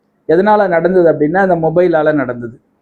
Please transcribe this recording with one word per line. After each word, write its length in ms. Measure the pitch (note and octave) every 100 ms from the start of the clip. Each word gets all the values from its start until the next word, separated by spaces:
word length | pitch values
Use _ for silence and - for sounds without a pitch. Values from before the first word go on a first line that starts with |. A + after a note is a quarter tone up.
| _ _ -
எதனால 400 | E3 G#3 G#3 F#3+
நடந்தது 440 | E3 F3 F#3 E3
அப்படின்னா, 400 | C#3+ D3+ F#3 F#3
இந்த 40 | E3+
மொபைலால 580 | D#3+ E3+ F3+ D#3+ D#3
நடந்தது. 460 | D3+ B2 A#2+ A#2 - _ _